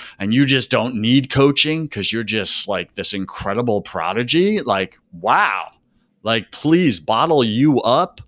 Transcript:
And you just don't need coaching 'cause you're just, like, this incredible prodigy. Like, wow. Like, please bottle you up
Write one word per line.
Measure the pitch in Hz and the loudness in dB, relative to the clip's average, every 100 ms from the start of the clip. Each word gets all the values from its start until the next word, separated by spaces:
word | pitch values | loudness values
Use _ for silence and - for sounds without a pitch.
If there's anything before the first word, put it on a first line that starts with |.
| - - | -20 -8
And | 101 | -2
you | 120 139 | 2 2
just | 135 - | 2 0
don't | 117 120 107 | -2 -2 -2
need | 110 135 127 | 2 2 2
coaching | 135 143 139 151 160 156 | 2 4 4 0 -2 -6
'cause | 104 92 | -6 -4
you're | 110 | -4
just, | 104 107 92 - - | -4 -4 -2 -2 -2
like, | 95 92 - | -4 -6 -6
this | 95 | -4
incredible | 101 95 - 98 107 123 104 | -4 -6 -6 -4 -2 0 -2
prodigy. | - 92 82 104 120 160 196 214 | -4 -4 -4 -2 0 0 2 0
Like, | 127 98 95 _ _ | 0 -2 -2 _ _
wow. | 85 101 160 180 95 - - _ _ _ _ | -6 0 2 2 -2 -8 -18 _ _ _ _
Like, | 107 113 - | -4 -2 -4
please | - 151 170 165 90 | -4 2 4 4 0
bottle | 92 110 160 147 | 0 2 2 2
you | 117 113 151 123 | 2 2 2 2
up | 113 139 180 - | 2 2 0 -6